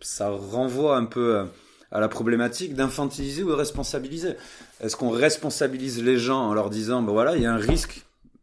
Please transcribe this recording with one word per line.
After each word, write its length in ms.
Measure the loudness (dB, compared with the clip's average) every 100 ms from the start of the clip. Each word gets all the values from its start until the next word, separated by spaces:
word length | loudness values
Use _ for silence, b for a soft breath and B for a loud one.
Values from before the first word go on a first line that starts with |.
ça 280 | -12 -4 -4
renvoie 680 | -4 -4 -2 -2 0 2 2
un 80 |
peu 320 | 0 0 2 2
à, 100 | 0 B B B B
à 80 | 0
la 80 | 0
problématique 680 | 0 0 2 0 -2 -6
d'infantiliser 680 | -2 -2 0 -4 -4 -6 -2
ou 60 | 0
de 40 |
responsabiliser. 800 | 0 0 -4 -4 -6 -6 -6 -6 -6 B B B B
Est-ce 160 | -6 -2
qu'on 140 | 0
responsabilise 920 | 4 2 2 -4 -2 -2 -2 -4 0
les 160 | 4 4
gens 300 | 2 0 2
en 60 |
leur 160 | 0 0
disant, 320 | -2 0 0
ben 100 | 2
voilà, 240 | 4 4 4
il 60 |
y 40 | 2
a 60 |
un 60 | 2
risque, 460 | 4 2 0 -10 -20 _ _ _